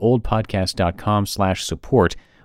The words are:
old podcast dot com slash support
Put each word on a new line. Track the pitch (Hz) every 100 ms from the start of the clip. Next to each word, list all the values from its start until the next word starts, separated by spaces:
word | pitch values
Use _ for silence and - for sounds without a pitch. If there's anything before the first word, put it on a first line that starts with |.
old | 113 123
podcast | - 110 107 101 92
dot | - 87 -
com | - 104
slash | 101 - 95 90
support | - - - 131 85 - - _